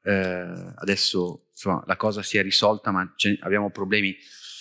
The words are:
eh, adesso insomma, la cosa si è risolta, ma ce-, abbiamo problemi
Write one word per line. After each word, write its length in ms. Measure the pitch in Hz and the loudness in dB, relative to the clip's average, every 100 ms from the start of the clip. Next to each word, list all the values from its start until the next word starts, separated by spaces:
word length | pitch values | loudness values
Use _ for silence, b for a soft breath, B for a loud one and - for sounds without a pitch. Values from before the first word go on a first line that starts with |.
eh, 720 | - 98 92 90 90 90 92 - | 0 2 2 -2 -6 -10 -12 -8
adesso 720 | 95 98 - 95 90 - _ | -2 0 2 0 -2 -4 _
insomma, 320 | - 101 85 - | -8 -2 -2 -2
la 100 | 92 | 0
cosa 280 | 110 104 | 0 -2
si 140 | 98 104 | -2 0
è 40 | |
risolta, 480 | 98 - 104 107 107 | 2 4 4 4 0
ma 240 | 92 90 - | 0 -2 0
ce-, 220 | 101 101 | 0 0
abbiamo 280 | - 101 101 | 0 0 0
problemi 460 | - 95 104 98 - B B B B | -4 0 0 0 -4 B B B B